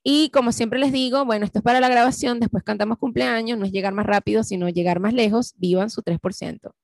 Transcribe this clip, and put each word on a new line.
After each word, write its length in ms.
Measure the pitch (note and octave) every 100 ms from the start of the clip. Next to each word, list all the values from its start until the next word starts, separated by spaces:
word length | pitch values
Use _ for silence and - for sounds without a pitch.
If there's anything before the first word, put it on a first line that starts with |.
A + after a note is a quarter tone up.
Y 280 | B3+ D4 D#4
como 200 | C4+ A#3+
siempre 280 | - A3+ B3+
les 120 | C#4
digo, 340 | C4 B3+ C4+ B3+
bueno, 200 | G#3+ G#3
esto 140 | -
es 40 |
para 160 | A#3 B3+
la 100 | B3+
grabación, 500 | A#3+ B3 B3+ B3 A#3+
después 240 | A#3 -
cantamos 340 | - G#3 G#3 A3+
cumpleaños, 600 | C4 A#3 B3+ A#3 A3+ A#3
no 60 | G3
es 60 |
llegar 220 | G3 F#3+
más 140 | G3 G#3
rápido, 360 | G3+ - G#3+
sino 240 | G#3+ F#3 F3
llegar 320 | E3+ F3 F3
más 140 | G3+
lejos. 400 | B3 G#3+ A3+ B3 -
Vivan 340 | F3+ F#3 G#3
su 100 | -
tres 180 | - E3+
por 140 | F#3
ciento. 400 | - F3 - - -